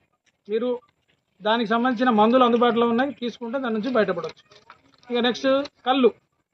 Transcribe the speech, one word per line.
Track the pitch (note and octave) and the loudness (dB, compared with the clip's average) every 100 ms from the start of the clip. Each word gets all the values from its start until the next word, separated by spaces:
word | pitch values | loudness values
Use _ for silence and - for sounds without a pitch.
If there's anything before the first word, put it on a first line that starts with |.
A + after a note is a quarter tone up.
| _ _ _ _ - | _ _ _ _ -8
మీరు | A3 B3 A#3+ _ _ _ _ _ _ | -4 -4 -6 _ _ _ _ _ _
దానికి | G3+ A#3 G#3 | -2 -2 0
సంబంధించిన | A#3 B3 A3+ B3+ | 0 0 0 0
మందులు | G#3+ A3 B3+ | 4 4 6
అందుబాటులో | A#3+ A#3 A#3+ A3+ A#3 | 4 4 2 2 0
ఉన్నాయి, | A#3 C#4+ | 0 -2
తీసుకుంటే | - A#3+ - A#3 C4+ | -4 -10 -10 -10 -8
దాని | B3+ | -6
నుంచి | A3 A#3+ | -6 -4
బయటపడవచ్చు. | A3+ F#3+ E3+ D#3+ - _ - _ - _ _ - | -2 -2 -2 -8 -14 _ -20 _ -20 _ _ -8
ఇక | A#3+ | -2
నెక్స్ట్ | A#3+ - C4+ C4+ C#4+ _ B3 | -2 0 0 0 -2 _ -2
కళ్ళు. | C#4 A#3 - _ _ _ | 2 2 0 _ _ _